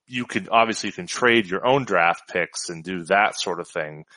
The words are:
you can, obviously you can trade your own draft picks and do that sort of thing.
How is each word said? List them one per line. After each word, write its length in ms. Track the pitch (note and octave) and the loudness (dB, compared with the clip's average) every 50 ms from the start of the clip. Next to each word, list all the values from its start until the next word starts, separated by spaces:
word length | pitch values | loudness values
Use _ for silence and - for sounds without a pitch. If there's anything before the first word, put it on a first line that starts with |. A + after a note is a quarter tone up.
| _ | _
you 200 | - B2+ B2 A#2+ | -12 -8 -8 -6
can, 220 | - - A#2+ F#2+ - | -4 -4 -6 -2 2
obviously 380 | - A2+ A#2 A2+ G#2+ - - G#2 | 4 4 4 4 0 -4 -6 -8
you 40 | - | -8
can 140 | - F2+ | -8 -10
trade 400 | E2+ - - B2+ A#2+ A#2 A#2 G#2+ | -8 -4 2 4 4 6 4 4
your 200 | F2+ F2+ F#2+ - | 2 -2 -2 2
own 180 | B2 C3 C#3+ C3 | 2 2 2 2
draft 440 | G#2 G2 F2+ E2+ E2+ E2+ - - - | 2 2 4 4 4 2 0 -4 -6
picks 400 | - F2+ E2+ - - - - - | -4 -4 -4 -4 -4 -10 -10 -10
and 160 | F2 E2 D#2+ | -10 -10 -8
do 200 | F2+ F#2 F2+ E2 | -8 -6 -6 -2
that 340 | D#2 F#2+ G2+ G#2 G2+ - - | 2 2 4 4 2 0 -2
sort 220 | - G2+ F2 E2+ | -6 -6 -4 -6
of 80 | E2+ - | -8 -8
thing. 360 | - F2 D#2 D2+ D2+ D2+ D#2+ _ _ | -6 -6 -6 -8 -8 -14 -18 _ _